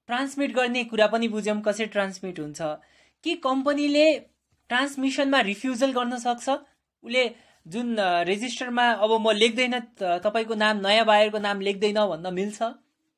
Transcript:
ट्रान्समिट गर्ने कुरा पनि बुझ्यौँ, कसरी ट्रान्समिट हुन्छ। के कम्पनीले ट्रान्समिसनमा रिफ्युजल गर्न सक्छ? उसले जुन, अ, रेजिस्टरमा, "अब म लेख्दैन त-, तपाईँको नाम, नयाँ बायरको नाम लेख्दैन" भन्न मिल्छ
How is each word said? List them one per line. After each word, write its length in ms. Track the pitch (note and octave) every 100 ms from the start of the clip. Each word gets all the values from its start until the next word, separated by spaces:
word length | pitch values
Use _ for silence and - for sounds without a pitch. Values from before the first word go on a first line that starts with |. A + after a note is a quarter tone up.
| -
ट्रान्समिट 460 | A#3+ C#4 C#4 C#4
गर्ने 320 | A#3 B3 B3
कुरा 220 | A#3 A3 G#3+
पनि 220 | A3+ A#3
बुझ्यौँ, 320 | G#3+ G3+ G#3+
कसरी 260 | G#3+ G#3+ G#3
ट्रान्समिट 540 | G3+ G3 F#3+ F#3+ E3
हुन्छ। 180 | D3+ D3 D#3 D3+ _ _ _ _
के 100 | D#4+
कम्पनीले 840 | E4+ C4 C4 C4+ C#4+ D4 C#4+ D#4 C4 - _ _ _ -
ट्रान्समिसनमा 720 | B3 C#4 C4+ C4+ C#4 C#4 C4+
रिफ्युजल 520 | G3 G3+ C4 A#3 C4+
गर्न 260 | B3 A#3+ A#3+
सक्छ? 300 | B3 A#3+ - C#4+ - _ _ _
उसले 320 | A#3 B3+ A#3 - _ _ E3
जुन, 300 | G#3 A#3+ A3
अ, 260 | F#3 F3
रेजिस्टरमा, 680 | F3 G3+ B3 - B3 A#3+ A#3+
"अब 220 | G#3+ G#3+
म 180 | A3+ A3
लेख्दैन 500 | G#3 A#3 A3+ B3 B3
त-, 220 | A#3+ -
तपाईँको 520 | F#3 F3 G#3 A3 A3
नाम, 320 | G#3+ G#3+ G#3 G3
नयाँ 200 | G#3+ A3
बायरको 320 | G#3 G#3+ G#3
नाम 220 | G3+ G3+
लेख्दैन" 340 | G3 G3+ G#3
भन्न 400 | G#3 G#3 D#3+ F#3
मिल्छ 280 | F3+ G#3 G#3 A#3 - _ _ _